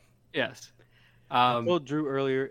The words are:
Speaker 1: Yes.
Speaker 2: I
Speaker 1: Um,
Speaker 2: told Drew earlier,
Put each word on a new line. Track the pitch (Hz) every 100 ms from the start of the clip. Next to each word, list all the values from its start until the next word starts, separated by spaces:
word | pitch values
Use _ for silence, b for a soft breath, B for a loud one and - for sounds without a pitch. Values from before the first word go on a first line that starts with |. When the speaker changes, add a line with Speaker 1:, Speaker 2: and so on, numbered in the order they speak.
| b b _
Speaker 1:
Yes. | 160 113 - - _ b b b b b
Speaker 2:
I | 127 123 120
Speaker 1:
Um, | 117
Speaker 2:
told | 175 131
Drew | 147 147
earlier, | 135 135 131 135